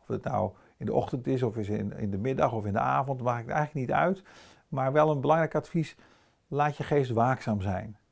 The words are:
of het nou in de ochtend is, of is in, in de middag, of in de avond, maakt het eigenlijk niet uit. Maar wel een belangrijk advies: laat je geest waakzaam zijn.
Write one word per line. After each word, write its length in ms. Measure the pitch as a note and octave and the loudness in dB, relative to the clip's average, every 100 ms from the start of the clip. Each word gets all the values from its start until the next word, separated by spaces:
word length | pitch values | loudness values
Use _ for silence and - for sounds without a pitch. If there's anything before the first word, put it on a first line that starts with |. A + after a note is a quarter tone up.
of 80 | _ | _
het 160 | A2 | -6
nou 280 | G#2+ G#2 G2 - - _ | -2 -2 -2 -4 -20 _
in 100 | G#2 | -2
de 60 | |
ochtend 340 | - A2 C3+ B2 | 0 0 -4 -2
is, 160 | C3 | -2
of 140 | B2 A2+ | -2 -4
is 120 | G2+ | -4
in, 240 | G#2+ - | -4 -4
in 180 | - G#2 | -4 -4
de 80 | G2 | -2
middag, 340 | A#2+ - D3 | -2 2 2
of 140 | A#2 G#2 | 2 -2
in 60 | |
de 60 | G2+ | 0
avond, 440 | C3 C3+ C3+ C3 | 0 0 -2 -4
maakt 240 | A#2+ A#2+ A#2 | -2 -4 -2
het 80 | |
eigenlijk 320 | D3+ D3+ C#3+ B2 | -2 -2 -4 -2
niet 100 | D3 | 2
uit. 260 | D#3+ F#3+ - - - - _ | 2 0 -8 -20 -20 -20 _
Maar 240 | C3+ C3 | -2 2
wel 180 | C#3+ D#3 | 4 4
een 100 | D3 | 2
belangrijk 340 | C3+ D#3+ D#3 | 2 2 4
advies: 420 | D#3 - E3+ D3+ - - _ _ _ _ | 0 -2 -2 -4 -8 -20 _ _ _ _
laat 280 | C#3 D3 C#3+ | 0 0 0
je 60 | |
geest 280 | C#3+ D3 B2+ | 2 2 4
waakzaam 500 | A2+ A#2+ C3 - G#2 | 4 4 2 0 0
zijn. 380 | G2 F#2 A2 G#2+ _ | 0 -2 -6 -14 _